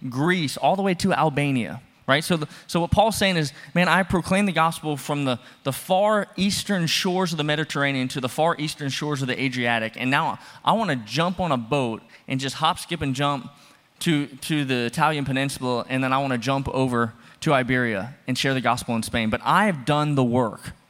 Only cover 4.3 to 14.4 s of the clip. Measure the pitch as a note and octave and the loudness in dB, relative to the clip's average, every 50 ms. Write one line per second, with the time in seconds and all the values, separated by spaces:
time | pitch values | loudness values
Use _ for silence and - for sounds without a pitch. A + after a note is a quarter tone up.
4.3 | F#3 F#3+ G#3 G3 D#3+ D#3+ D#3+ E3 E3 - - D#3 D3 C#3 - - D3 C#3+ C#3+ C3 | 2 2 2 2 2 2 2 2 0 -2 -4 -4 -4 -4 -4 -2 -2 0 0 0
5.3 | B2 A#2 - - - - - C3+ C3 - - - F#3 F#3 G#3 G#3+ G#3+ G#3 F#3+ - | 0 -2 -6 -12 -20 -8 -6 -6 -4 -4 -2 0 2 4 4 4 4 2 0 -2
6.3 | - - F#3 G3+ F3+ - - - G3+ F3+ E3+ D3+ - - - F#3+ F3+ F#3 F#3+ E3 | -2 0 0 0 0 0 -2 -2 0 0 0 0 0 0 0 0 0 0 0 0
7.3 | E3+ D#3 D3 D3+ D3+ D3+ D#3 - - D3+ C#3+ C#3 C#3 C3 B2+ B2+ - C#3+ B2 B2 | -2 -2 0 0 0 0 -2 -2 -2 0 0 0 0 0 -2 -2 -2 -4 -4 -2
8.3 | - - D#3 E3 E3 - D3+ D3 - - D3 C3+ C3 - D3 D3+ D3 C3 C#3 B2+ | 0 0 2 2 2 0 -4 -6 -6 -6 -6 -6 -4 -4 -4 -4 -2 -2 -2 -2
9.3 | B2+ - B2+ C3+ B2 B2+ A#2+ A#2+ A#2 A#2 A2 A2 - - B2 B2+ C3+ D3 E3 C#3+ | -2 -2 -2 -2 -2 0 0 2 2 0 0 -4 -4 -4 -2 0 0 0 0 -2
10.3 | G#2 - - - - - - C#3 F3 A3 A3+ F3+ C#3+ B2 A2 G#2+ A2+ C#3+ E3 F3+ | -4 -8 -12 -18 -20 -4 -2 0 0 2 0 -2 -2 -4 -4 -4 -2 -2 0 0
11.3 | F#3 F3+ F#3 E3 C#3 B2 A#2 A2 D3 C#3+ C3 A#2 A2 G2+ - - - - _ - | 0 -2 -2 0 -2 -2 -2 -2 -2 0 0 -2 -4 -6 -10 -16 -20 -18 _ -6
12.3 | C3+ C3 C3+ C3 - - D#3+ D#3+ F#3 - - - E3+ E3 D#3 C#3 C3 C3 C#3+ C#3+ | -4 -4 -4 -4 -4 0 0 0 0 -2 -6 -8 -6 -4 -4 -4 -2 0 0 0
13.3 | C#3+ C3+ - - - - - - _ _ _ _ _ - - F3+ D#3+ D3 C#3+ - | -2 -4 -6 -12 -18 -20 -20 -20 _ _ _ _ _ -4 0 0 2 2 0 -4
14.3 | C#3+ C#3 | -8 -10